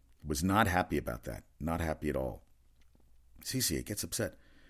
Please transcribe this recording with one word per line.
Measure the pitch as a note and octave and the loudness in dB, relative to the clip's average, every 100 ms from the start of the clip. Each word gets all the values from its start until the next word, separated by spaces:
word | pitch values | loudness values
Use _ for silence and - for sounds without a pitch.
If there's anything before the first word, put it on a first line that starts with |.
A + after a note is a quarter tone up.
| - - D2 | -20 -12 -4
Was | D2 | 0
not | F#2 G2+ A2 | 4 6 6
happy | F2+ - D2 | 4 2 0
about | - A#1 | -2 -6
that. | B1 G#1 - - | -8 -12 -14 -6
Not | D#2+ E2 | -2 0
happy | D#2+ D2+ D2+ | 0 -2 -2
at | C2 | 0
all. | B1+ - - - - - - - - - - - | -2 -6 -14 -20 -20 -20 -20 -20 -20 -20 -20 -14
C | - C3 | -6 -2
C, | A#2 C2+ | 0 0
it | C2 | -2
gets | G#2 | -6
upset. | - - G2 - - - | -4 -2 -2 -6 -20 -20